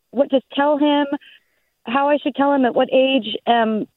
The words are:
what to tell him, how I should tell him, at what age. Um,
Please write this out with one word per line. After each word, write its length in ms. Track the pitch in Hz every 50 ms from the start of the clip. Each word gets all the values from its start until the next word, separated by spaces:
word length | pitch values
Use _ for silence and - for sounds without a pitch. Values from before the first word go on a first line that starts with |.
| _ _
what 200 | - 226 277 -
to 100 | 277 254 - - -
tell 240 | 277 285 294 302 277
him, 280 | 302 294 285 285 294 277 285 277 - - - _ _ _ _ _ _ _ _ _ -
how 240 | - 226 277 277 285
I 100 | 294 285
should 160 | - 302 233
tell 180 | - 277 285
him, 120 | 285 277 254
at 100 | 233 -
what 140 | - 262 254
age. 440 | - 262 262 269 269 262 202 220 - - -
Um, 400 | 233 233 233 226 220 220 208 - - _